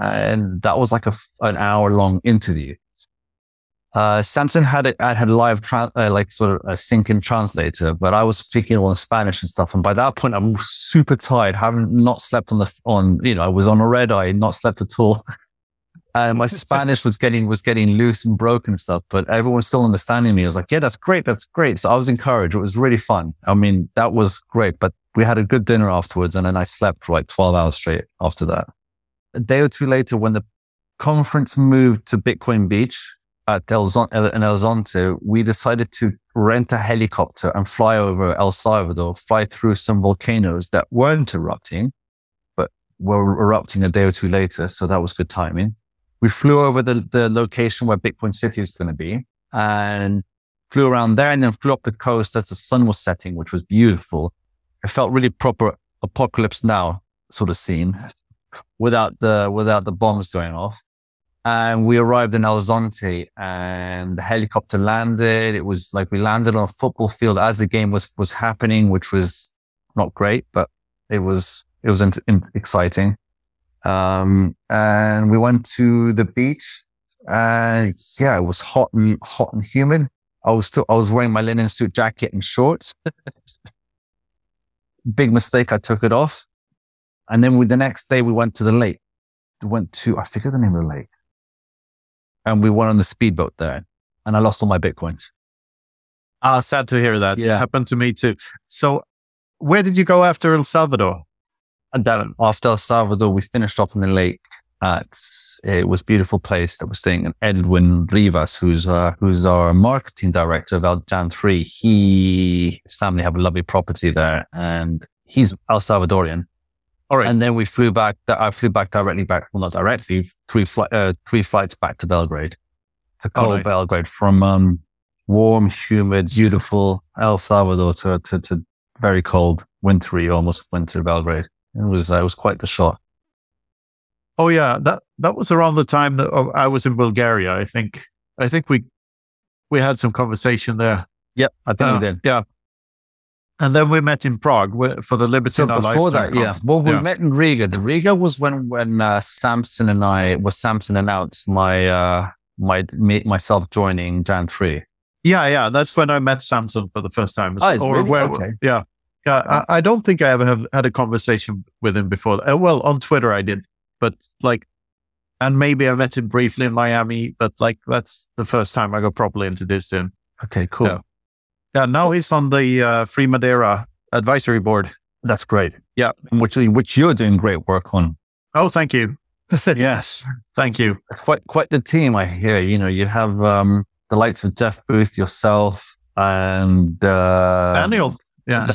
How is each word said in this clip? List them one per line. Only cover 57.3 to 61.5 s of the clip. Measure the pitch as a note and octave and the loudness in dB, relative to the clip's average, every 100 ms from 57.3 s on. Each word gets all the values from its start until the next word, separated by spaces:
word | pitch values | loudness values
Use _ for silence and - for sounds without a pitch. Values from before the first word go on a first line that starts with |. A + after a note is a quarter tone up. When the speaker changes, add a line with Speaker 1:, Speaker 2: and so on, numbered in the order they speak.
Speaker 1:
sort | - F2+ | -6 -4
of | E2 | -4
scene | - E2 F2+ F#2+ A#2+ - _ _ _ - - - | -4 -2 -2 -4 -12 -20 _ _ _ -20 -18 -4
without | A#2 A#2 G#2+ - | 0 2 0 -2
the, | A2+ G#2+ G2+ | 0 0 0
without | G#2 A2 G#2 | -2 0 0
the | G2 | -2
bombs | F#2+ A2 G#2 F#2 | -2 0 0 -4
going | F#2 E2 | -6 -6
off. | E2 G2+ G#2+ _ _ _ _ _ _ | -8 -10 -12 _ _ _ _ _ _
And | A#2 | -4